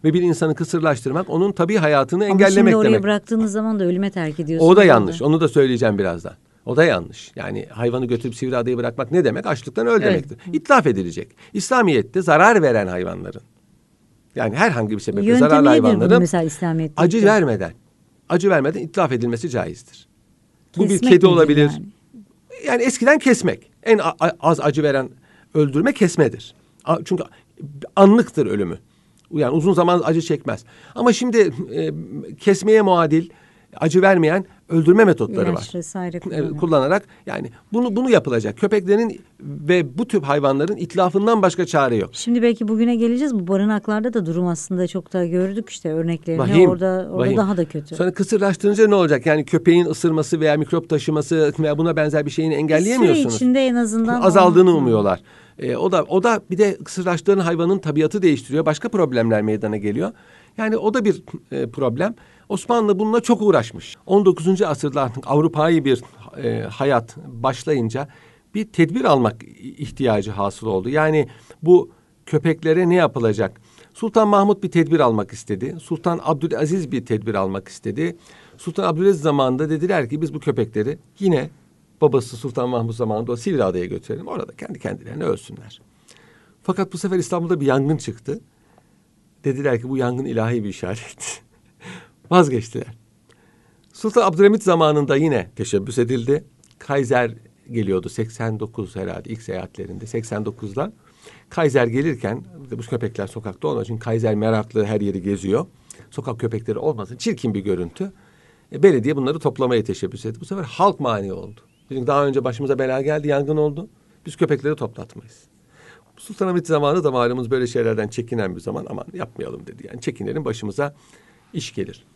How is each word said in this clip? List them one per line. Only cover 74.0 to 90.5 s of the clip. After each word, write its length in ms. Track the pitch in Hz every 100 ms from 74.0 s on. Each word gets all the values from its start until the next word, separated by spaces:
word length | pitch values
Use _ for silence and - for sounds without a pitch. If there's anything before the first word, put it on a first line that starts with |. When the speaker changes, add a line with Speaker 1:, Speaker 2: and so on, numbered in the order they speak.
| 226 220 214
Speaker 1:
Mahmut 360 | 208 196 202
bir 80 | 185
tedbir 280 | 170 151 160
almak 320 | 131 110 98
istedi. 440 | 113 - 101 127 170
Sultan 380 | - 160 180 170
Abdülaziz 680 | - 151 160 117 151 185 147
bir 140 | 131 120
tedbir 300 | 107 107 104
almak 320 | 95 98 -
istedi. 500 | - - 104 170 170 - - - -
Sultan 260 | - 165
Abdülaziz 380 | 185 156 196 180
zamanında 480 | 156 143 131 127 147
dediler 400 | 156 180 185 120
ki 120 | 151
biz 120 | 156
bu 60 | 147
köpekleri 580 | 147 127 113 107 107 160 _ _
yine 300 | 196 151 147 - _ _ _ _
babası 360 | 151 131 117 117
Sultan 320 | 139 117 123
Mahmut 260 | 123 113 113
zamanında 360 | 110 107 120
o 40 | 120
Sivriada'ya 500 | - 151 98 90 90
götürelim. 420 | 92 - - 185
Orada 280 | 311 - -
kendi 240 | - 185
kendilerine 440 | - - - 147
ölsünler. 580 | 165 - - 107 107 - _ _ _ _ _ _ _ _
Fakat 300 | - 185 190
bu 40 | 175
sefer 200 | 196 185
İstanbul'da 420 | - 180 170 170
bir 40 | 139
yangın 320 | 135 139 156
çıktı. 420 | - - - 156 _ _ _ _ _ _ _ _ _ _
Dediler 380 | 143 131 143 120
ki 80 | 123
bu 80 | 135
yangın 280 | 123 123 139
ilahi 380 | 113 110